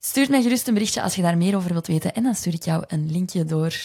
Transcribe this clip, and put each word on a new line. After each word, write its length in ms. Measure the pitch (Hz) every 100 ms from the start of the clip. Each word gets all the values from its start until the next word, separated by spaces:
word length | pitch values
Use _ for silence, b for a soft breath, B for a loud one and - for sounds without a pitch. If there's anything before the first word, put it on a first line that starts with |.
Stuur 300 | - 262 269
mij 120 | 269
gerust 260 | 240 247 -
een 60 |
berichtje 280 | 208 214 -
als 120 | 185
je 80 | -
daar 140 | 175 170
meer 200 | 180 196
over 160 | 175
wilt 140 | 170 165
weten 280 | 160 180
en 80 | -
dan 120 | 254
stuur 200 | 208 175
ik 100 | 165
jou 200 | - 160 -
een 240 | 156 156
linkje 340 | 170 180 180
door. 280 | 156 160 160 -